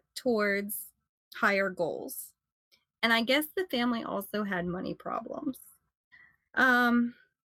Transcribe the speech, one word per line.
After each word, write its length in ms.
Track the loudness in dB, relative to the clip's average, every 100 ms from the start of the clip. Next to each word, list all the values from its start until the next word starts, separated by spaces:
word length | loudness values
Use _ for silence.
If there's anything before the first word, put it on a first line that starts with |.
| _
towards 720 | -6 0 2 2 0 -4 -8 -12 _ _ _ _
higher 360 | -2 0 2 0
goals. 640 | -2 -4 -4 -8 -12 -14 _ _ _ _ _ _ _
And 120 | 2
I 80 | 4
guess 240 | 4 2 0 -4
the 80 | -2
family 340 | 0 0 -2
also 400 | -4 -6 -4 -4
had 220 | -2 -2 -2
money 260 | -4 -6
problems. 640 | -8 -6 -6 -6 -8 -8 -8 -12 -20 _ _ _ -20 -20 _ _
Um, 600 | 2 4 6 6 4 2 -4 _ _